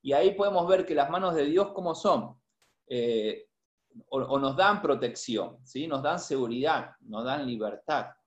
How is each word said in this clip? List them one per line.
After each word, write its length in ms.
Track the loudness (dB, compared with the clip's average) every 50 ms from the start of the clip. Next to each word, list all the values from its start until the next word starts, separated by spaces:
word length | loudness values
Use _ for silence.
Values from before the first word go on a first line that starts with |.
Y 120 | _ 2 2
ahí 180 | 4 4 4
podemos 340 | 4 2 0 2 2 2 4
ver 180 | 4 4 2 4
que 100 | 0 2
las 140 | 2 2 2
manos 260 | 0 0 0 0 2
de 100 | 2 2
Dios, 280 | 2 4 2 2 2 -2
¿cómo 200 | -6 -4 -4 -4
son? 460 | 0 2 2 2 2 0 -6 -14 _ _ _ _ _ _ _ _ _ _
Eh, 580 | _ -4 -2 0 0 0 0 0 -2 -4 -6 -12 _ _ _ _ _ _ _ _ _ _ -20 -12 _
o, 100 | -4 -4
o 200 | 0 0 0 0
nos 160 | 0 0 2
dan 260 | 4 4 4 4 2
protección, 760 | 2 0 0 2 0 -4 -4 -6 -6 -4 -2 -2 -2 -4 -10 -18 -20
¿sí? 220 | -12 -8 -8 -6
Nos 140 | -4 -4 -2 -2
dan 160 | -2 -2 -2
seguridad, 720 | -4 -4 -2 -2 -2 -2 -2 -2 0 0 0 0 -2 -8 -16 _
nos 240 | _ -12 -10 -8 -4
dan 200 | -4 -4 -4 -4
libertad. 680 | -6 -6 -4 -6 -6 -6 -8 _ -2 -2 -2 -2 -6 -14 _ _